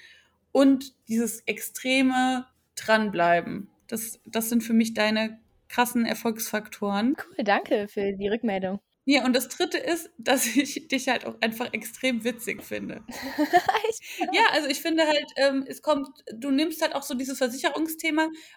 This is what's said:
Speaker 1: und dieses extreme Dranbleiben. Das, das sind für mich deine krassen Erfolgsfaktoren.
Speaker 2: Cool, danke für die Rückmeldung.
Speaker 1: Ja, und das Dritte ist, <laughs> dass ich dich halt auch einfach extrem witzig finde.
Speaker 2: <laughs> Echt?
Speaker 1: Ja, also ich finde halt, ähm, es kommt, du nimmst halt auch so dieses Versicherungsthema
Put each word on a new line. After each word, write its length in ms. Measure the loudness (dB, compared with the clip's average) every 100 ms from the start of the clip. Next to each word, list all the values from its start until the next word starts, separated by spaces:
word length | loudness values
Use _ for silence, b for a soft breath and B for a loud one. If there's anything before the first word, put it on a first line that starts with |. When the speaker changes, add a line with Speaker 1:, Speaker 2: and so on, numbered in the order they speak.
| b b b b _
Speaker 1:
und 420 | 6 6 6 0 _ -4
dieses 340 | -2 -2 -4
extreme 1080 | -6 -6 -6 -4 2 4 4 4 2 0 -6 _ _ -6
Dranbleiben. 960 | 2 2 2 2 4 4 0 -8 -12 _ -8
Das, 320 | -8 -8 -12 -6
das 240 | -4 0
sind 120 | 0
für 100 | 2
mich 200 | 2 2
deine 460 | 2 0 2 -2 -6 _ _ -4
krassen 360 | 0 2 2 0
Erfolgsfaktoren. 1120 | -2 -4 -4 -4 -4 -6 -4 -2 0 0 0
Speaker 2:
Cool, 260 | -6 -4
danke 440 | 2 2 2 -2 -2
für 260 | -4 -4
die 140 | -2 -2
Rückmeldung. 520 | -2 -2 -2 -4 -6 _ _ 2
Speaker 1:
Ja, 140 | 2
und 100 | 4
das 140 | 0 0
Dritte 300 | -4 -2 -2
ist, 320 | -2 -4 -6
<laughs> 40 | -6
dass 280 | 0 2 2
ich 420 | 0 0 -4 -4
dich 180 | -2 0
halt 180 | -2 -4
auch 100 | -4
einfach 300 | -4 -2 -6
extrem 500 | -8 -10 -4 -2 0 -4
witzig 380 | -6 -8 -10
finde. 400 | -8 -8 -8 -12 -14
Speaker 2:
<laughs> 800 | -12 -6 -2 2 4 4 0 0
Echt? 140 | -6 B B 0
Speaker 1:
Ja, 80 | 4 4
also 160 | 2 0
ich 140 | -2
finde 260 | 0 2 2
halt, 180 | 2 0 0
ähm, 260 | 2 2 -4
es 140 | -4
kommt, 260 | 0 0 -2 -12 -16
du 180 | -6 0
nimmst 300 | 2 2 0
halt 120 | -2
auch 100 | -2
so 100 | -4
dieses 240 | -6 -4 -2
Versicherungsthema 920 | -2 0 -2 -2 -4 -2 0 0 0 B B